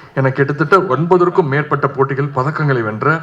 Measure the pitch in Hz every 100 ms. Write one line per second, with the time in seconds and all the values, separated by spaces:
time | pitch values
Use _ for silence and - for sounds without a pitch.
0 | - - 135 131 139 139 160 196 165 160
1 | 170 180 175 180 156 139 147 143 135 127
2 | 135 135 143 139 131 156 151 131 110 107
3 | 131 160